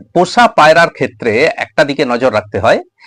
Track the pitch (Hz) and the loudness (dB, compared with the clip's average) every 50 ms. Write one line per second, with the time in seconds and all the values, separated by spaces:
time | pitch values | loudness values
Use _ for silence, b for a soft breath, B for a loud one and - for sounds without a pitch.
0 | - - - 170 180 175 - 240 240 233 - - 151 156 160 165 170 160 - - | -8 -6 -2 -2 -2 0 2 2 2 2 2 2 4 4 4 4 2 0 0 -4
1 | 139 117 - - 123 120 104 113 147 160 - - 104 - _ - 156 139 139 143 | -8 -8 -8 -6 -4 -4 -2 0 0 -2 -2 -4 -10 -6 _ -2 -2 -2 -2 -4
2 | 151 127 120 120 127 127 107 107 98 - - 101 110 113 160 254 359 - b b | -4 -4 -4 -2 -2 -2 -2 -2 -4 -6 -6 -4 -2 0 0 -2 -4 -8 b b
3 | b | b